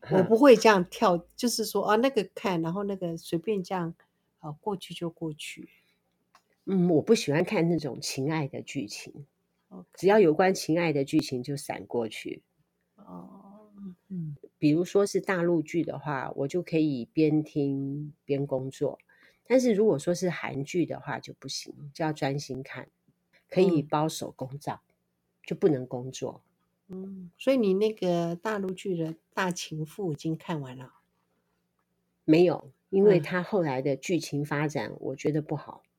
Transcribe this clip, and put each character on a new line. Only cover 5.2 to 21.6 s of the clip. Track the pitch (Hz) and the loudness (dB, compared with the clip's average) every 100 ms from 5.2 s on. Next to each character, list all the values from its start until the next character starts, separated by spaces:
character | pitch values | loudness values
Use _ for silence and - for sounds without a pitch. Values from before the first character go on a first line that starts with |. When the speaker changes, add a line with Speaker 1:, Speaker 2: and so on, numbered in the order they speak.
| 165 | -10
Speaker 2:
去。 | 151 - - 180 _ _ _ _ _ _ _ _ _ | -8 -14 -14 -18 _ _ _ _ _ _ _ _ _
Speaker 1:
嗯， | - 190 175 | -2 2 4
我 | 175 | 4
不 | - | 4
喜 | 220 - | 2 4
欢 | 143 | 0
看 | 180 214 170 | 2 2 2
那 | 170 | 0
种 | 151 117 | -2 -8
情 | 139 - 135 | -8 -4 -2
爱 | 160 139 | -2 -4
的 | 120 | -8
剧 | 113 139 104 | -10 -8 -8
情。 | - - - 143 _ _ _ _ | -10 -14 -18 -20 _ _ _ _
Speaker 2:
OK。 | 185 180 | -20 -20
Speaker 1:
只 | - 180 | -2 4
要 | 214 | 6
有 | 185 | 6
关 | 151 185 | 6 4
情 | 190 - 160 | 2 0 0
爱 | 170 | 2
的 | 143 | 0
剧 | 139 156 | 2 0
情 | 143 127 | 0 -6
就 | 123 | -6
闪 | 139 - - | -8 -8 -10
过 | - 120 110 | -6 -4 -4
去。 | - - - _ _ _ _ _ _ | -8 -12 -12 _ _ _ _ _ _
Speaker 2:
哦， | 202 180 185 196 196 202 214 202 196 180 _ | -18 -18 -16 -20 -20 -20 -20 -18 -18 -18 _
嗯。 | 185 156 147 - _ | -8 -8 -10 -16 _
Speaker 1:
比 | 151 | 2
如 | 151 175 | 4 2
说 | 202 | 2
是 | 202 196 | 2 0
大 | 185 190 | 0 0
陆 | 170 170 | 2 2
剧 | 156 175 | 0 -2
的 | 160 139 | -2 -6
话， | 143 139 127 | -6 -6 -6
我 | - 139 | -4 -4
就 | 180 | -4
可 | 175 165 | -2 0
以 | 156 135 117 | 2 0 -4
边 | - 156 151 | 2 4 4
听 | 151 151 139 139 139 143 147 147 | 0 -2 -2 -2 -4 -6 -8 -14
边 | _ 139 143 | _ -4 -2
工 | 135 131 | -4 -6
作。 | - 139 - _ _ _ _ _ | -4 -4 -4 _ _ _ _ _
但 | 254 | 4
是 | 247 | 4
如 | 196 | 4
果 | 220 143 | 4 2
说 | 143 | 0
是 | 175 180 | -2 -2
韩 | 156 - 135 | -4 -6 -6
剧 | 139 180 147 | -4 -2 -2
的 | 135 | -4
话 | 135 135 | -8 -10
就 | - | -10
不 | 135 139 | -16 -12
行， | - | -12